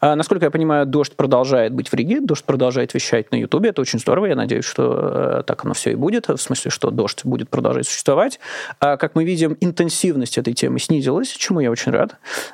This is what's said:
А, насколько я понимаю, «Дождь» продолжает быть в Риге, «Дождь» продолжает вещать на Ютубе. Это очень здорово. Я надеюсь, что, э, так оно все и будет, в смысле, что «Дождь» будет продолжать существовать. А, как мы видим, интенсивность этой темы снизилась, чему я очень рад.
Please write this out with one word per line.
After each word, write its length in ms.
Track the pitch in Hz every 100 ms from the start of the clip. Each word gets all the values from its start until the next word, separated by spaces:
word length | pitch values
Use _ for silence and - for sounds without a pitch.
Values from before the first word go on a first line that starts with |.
А, 140 | 147
насколько 300 | 151 160 196
я 60 | 160
понимаю, 340 | 160 160 147
«Дождь» 300 | 139 143 139 -
продолжает 560 | 139 127 131 131 113
быть 160 | 127 127
в 60 |
Риге, 260 | - 127 254
«Дождь» 240 | 269 147
продолжает 480 | - 139 127 123 123
вещать 380 | 127 - 117 107
на 40 | 120
Ютубе. 340 | 113 151 220
Это 100 | 190
очень 180 | 131 117
здорово. 280 | - 151 202
Я 100 | 139
надеюсь, 300 | 113 113 -
что, 720 | - 127 127 - - - -
э, 40 | -
так 180 | -
оно 80 | -
все 180 | - -
и 40 |
будет, 340 | 113 147 233 -
в 80 | 170
смысле, 340 | - 131 -
что 200 | - -
«Дождь» 300 | 117 101 -
будет 240 | - 123 113
продолжать 380 | - 120 127 120
существовать. 540 | - - 143 233 - - - - -
А, 160 | 143 139
как 180 | 156
мы 100 | -
видим, 320 | 165 180 160 156
интенсивность 800 | 180 170 170 - 185 147 120 -
этой 140 | 120
темы 260 | 120 127 127
снизилась, 500 | - 160 135 147 254
чему 320 | - - 180
я 100 | 131
очень 220 | 117 -
рад. 240 | - 220 - - - -